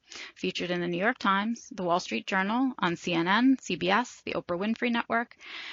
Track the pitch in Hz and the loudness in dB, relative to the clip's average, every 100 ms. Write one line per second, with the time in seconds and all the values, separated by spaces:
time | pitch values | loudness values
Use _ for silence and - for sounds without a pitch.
0 | _ - - - 185 - 175 175 175 170 | _ -16 -16 -6 -6 -4 -4 -2 -2 0
1 | 202 254 202 196 214 233 - - 180 175 | 0 0 2 2 0 -4 -8 -6 0 0
2 | - 220 220 196 190 233 262 247 180 170 | 0 -6 -2 0 0 2 0 2 0 0
3 | - 170 170 208 254 262 - 175 175 202 | 0 0 4 6 6 4 2 -2 2 2
4 | 254 - - - - 175 202 226 247 233 | 0 -8 -6 -6 -4 -4 -2 -2 0 0
5 | - 226 240 - - - - | 0 -2 -2 -10 -16 -14 -14